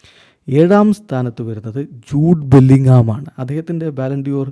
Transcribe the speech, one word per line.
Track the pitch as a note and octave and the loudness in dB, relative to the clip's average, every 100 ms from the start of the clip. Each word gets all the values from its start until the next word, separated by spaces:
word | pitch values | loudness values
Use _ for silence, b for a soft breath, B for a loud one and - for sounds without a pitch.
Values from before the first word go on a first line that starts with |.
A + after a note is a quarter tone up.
| b b b b - | b b b b -2
ഏഴാം | C3+ F3 G3+ G#3+ | 2 4 4 2
സ്ഥാനത്ത് | G3+ - C3 B2 A2+ | -2 -6 -6 -6 -8
വരുന്നത് | A2+ G#2+ A2+ A#2+ | -10 -10 -10 -10
ജൂഡ് | D3+ B2 - C#3+ E3 E3+ C3+ | -12 -16 -6 -2 0 0 4
ബെല്ലിംഗാമാണ്. | C#3 C3 C3+ C3 B2+ A2+ A2 C#3+ - | 4 6 4 4 4 2 -4 -10 -12
അദ്ദേഹത്തിൻ്റെ | C3 D3+ D#3+ E3+ D#3+ | -10 -8 -8 -8 -8
ബാലൻ | C3+ C3 C#3 | -8 -6 -6
ഡ്യൂർ | C#3 C#3 C3+ | -6 -6 -6